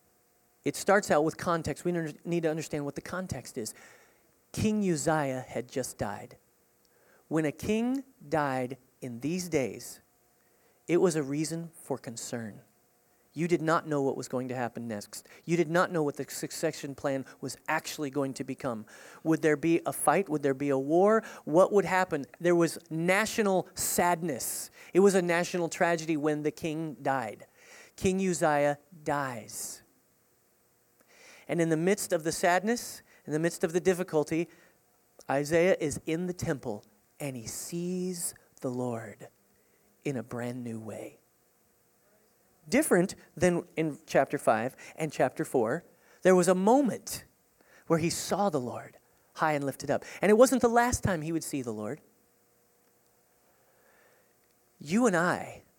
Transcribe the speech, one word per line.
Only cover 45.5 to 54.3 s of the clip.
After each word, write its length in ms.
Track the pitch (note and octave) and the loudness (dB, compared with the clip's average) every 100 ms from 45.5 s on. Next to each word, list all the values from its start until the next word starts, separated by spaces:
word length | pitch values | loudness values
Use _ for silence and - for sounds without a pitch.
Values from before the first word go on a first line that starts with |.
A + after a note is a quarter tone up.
| C3+ A2 E3 - _ _ _ | 0 0 -2 -8 _ _ _
There 120 | F#3 F#3 | 6 6
was 140 | F3 | 6
a 40 | |
moment 680 | F#3 G3 C4+ C4 - - - - _ _ _ _ - - | 4 6 6 4 -2 -8 -12 -12 _ _ _ _ -10 -2
where 100 | D#3+ | 0
he 120 | E3 | 0
saw 400 | - - F#3 G3+ | -2 -4 0 0
the 100 | D3 | 0
Lord 380 | A#2+ A2 - - _ _ _ - | -4 -10 -14 -20 _ _ _ -2
high 180 | D#3+ | 0
and 100 | D3 | 0
lifted 260 | C#3 - C#3+ | -4 -6 -2
up. 140 | B2 - - | -2 -4 0
And 80 | F#3+ | 6
it 80 | A3 | 8
wasn't 240 | B3+ B3+ | 8 6
the 60 | A#3+ | 4
last 340 | A#3 A#3+ A#3+ | 4 2 0
time 200 | A3 E3+ | 0 0
he 100 | D#3 | -2
would 140 | D#3+ - | -4 -4
see 160 | C#3+ | -6
the 100 | A#2+ | -4
Lord. 300 | G#2+ G#2+ D3+ _ _ _ _ _ _ _ _ _ _ _ _ _ _ _ _ _ _ _ _ _ _ _ | -6 -6 -8 _ _ _ _ _ _ _ _ _ _ _ _ _ _ _ _ _ _ _ _ _ _ _